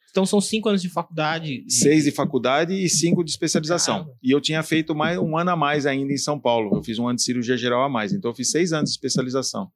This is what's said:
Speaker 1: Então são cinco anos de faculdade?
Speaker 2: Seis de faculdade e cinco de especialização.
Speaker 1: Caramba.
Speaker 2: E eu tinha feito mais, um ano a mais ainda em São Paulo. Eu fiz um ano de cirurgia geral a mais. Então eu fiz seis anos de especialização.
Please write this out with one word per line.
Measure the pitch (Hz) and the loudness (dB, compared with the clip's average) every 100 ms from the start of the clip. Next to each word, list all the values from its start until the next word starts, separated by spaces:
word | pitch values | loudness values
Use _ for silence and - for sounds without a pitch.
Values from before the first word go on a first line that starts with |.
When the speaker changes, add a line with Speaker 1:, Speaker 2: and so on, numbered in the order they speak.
| _ | _
Speaker 1:
Então | - 190 | -2 2
são | 208 | 2
cinco | 196 220 220 | 0 -2 0
anos | 196 | 0
de | 175 | -2
faculdade? | 175 165 160 156 160 160 127 - | -6 -6 -4 -2 -2 -4 -8 -4
Speaker 2:
Seis | - 143 156 143 | 2 6 6 4
de | |
faculdade | 139 139 131 120 139 170 | 0 0 2 2 2 2
e | 190 180 | 0 0
cinco | - 165 170 | 2 2 2
de | 165 | 0
especialização. | - 165 165 156 170 - 107 | -2 0 0 0 -2 0 -2
Speaker 1:
Caramba. | 87 - | -6 -6
Speaker 2:
E | 131 | 2
eu | 139 | 2
tinha | 143 156 | 2 -2
feito | 156 160 156 151 | 0 0 0 0
mais, | 156 180 | 0 0
um | 165 156 | -2 0
ano | 180 | 0
a | 175 | 2
mais | 143 151 143 | 2 0 0
ainda | 135 139 | 0 -2
em | 139 | -2
São | - 147 | -2 -2
Paulo. | 123 117 107 104 | 2 2 2 -2
Eu | |
fiz | 101 110 | -2 -2
um | 120 | -2
ano | 123 | 0
de | |
cirurgia | - 123 117 127 | -2 -2 0 0
geral | 120 123 | 2 2
a | 139 | 2
mais. | 123 104 | 0 -2
Então | 98 117 | -2 -4
eu | 117 | -4
fiz | 123 | -2
seis | 151 175 | 0 0
anos | 160 143 | 0 -2
de | - | -4
especialização. | 135 - 127 131 123 107 95 | -4 -2 -2 -2 -4 -6 -10